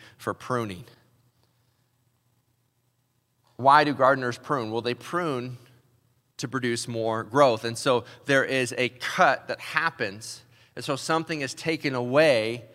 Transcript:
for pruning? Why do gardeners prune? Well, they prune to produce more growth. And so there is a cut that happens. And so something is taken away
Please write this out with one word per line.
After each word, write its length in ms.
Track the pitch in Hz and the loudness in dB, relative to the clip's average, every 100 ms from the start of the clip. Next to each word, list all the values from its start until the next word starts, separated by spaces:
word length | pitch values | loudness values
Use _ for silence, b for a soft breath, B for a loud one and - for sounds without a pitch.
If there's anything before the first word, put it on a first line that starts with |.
| B B | B B
for 160 | - | -10
pruning? 520 | 101 - 123 110 87 - _ _ _ _ _ _ _ _ _ _ _ _ _ _ _ _ _ _ _ _ _ _ _ _ _ _ - | -8 -4 -4 -4 -10 -18 _ _ _ _ _ _ _ _ _ _ _ _ _ _ _ _ _ _ _ _ _ _ _ _ _ _ 0
Why 300 | 127 147 147 | 6 6 6
do 80 | |
gardeners 440 | 139 131 135 123 120 | 4 4 4 0 -6
prune? 340 | - 147 110 | -4 -4 -2
Well, 100 | 113 | -4
they 120 | 113 | -4
prune 640 | 120 - 170 170 127 127 123 - _ _ _ _ _ _ - | -6 -6 -6 -4 -4 -6 -12 -20 _ _ _ _ _ _ -12
to 120 | 127 | -8
produce 400 | 127 120 117 - | -4 -2 -4 -4
more 360 | 117 113 110 | -4 -2 -2
growth. 400 | 104 127 139 110 | 0 4 6 4
And 120 | 117 117 | -2 -4
so 280 | 143 123 - B - | 0 0 0 B 0
there 200 | 139 113 | 2 2
is 300 | 131 123 127 | 0 -2 -2
a 120 | 123 | -4
cut 580 | - - - 165 123 - | -4 -6 2 4 2 -2
that 120 | - | -10
happens. 840 | - 156 165 - 107 101 - - - b b - | -4 -2 -2 -4 -6 -6 -14 -16 -20 b b -12
And 100 | 123 | -6
so 100 | 135 | -6
something 460 | - 160 160 160 | -2 -2 -2 -6
is 140 | 131 - | -8 -8
taken 400 | 165 156 147 131 | -6 -4 -4 -4
away 680 | 123 135 160 120 110 120 - | 0 4 6 4 0 -6 -12